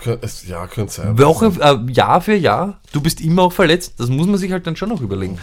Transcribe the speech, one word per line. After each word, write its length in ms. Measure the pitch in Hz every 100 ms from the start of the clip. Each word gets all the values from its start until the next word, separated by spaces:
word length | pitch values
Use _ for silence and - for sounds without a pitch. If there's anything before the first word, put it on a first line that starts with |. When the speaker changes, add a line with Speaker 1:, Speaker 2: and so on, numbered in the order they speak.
Speaker 1:
kö-, 180 | 117 113
es, 260 | 104 - 92
ja, 220 | 87 92
könnte 240 | - 101
sein. 260 | - 90 110
Speaker 2:
Woche, 320 | 143 160 226 175
Speaker 1:
Also 280 | 147 135 123
Speaker 2:
äh, 20 |
Jahr 300 | 117 104 156
für 160 | 190 208
Jahr, 440 | 127 107 190 196 _
du 80 | 147
bist 200 | 151 -
immer 220 | 156 175
auch 100 | 180
verletzt, 420 | 180 170 170 - -
das 100 | 120
muss 200 | 131 180
man 80 | 196
sich 140 | 185
halt 160 | 185 170
dann 80 | 156
schon 140 | 196
noch 100 | 214
überlegen. 380 | 110 95 92 87